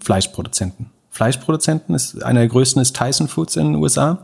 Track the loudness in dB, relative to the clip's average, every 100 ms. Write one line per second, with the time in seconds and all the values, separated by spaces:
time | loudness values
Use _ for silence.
0 | -2 0 0 -6 -8 -4 -6 -6 -16 _
1 | _ -2 -2 0 -2 -2 0 -2 -2 -2
2 | -4 -6 0 4 4 4 4 2 0 0
3 | -2 0 -2 -2 -4 0 0 2 2 2
4 | 0 0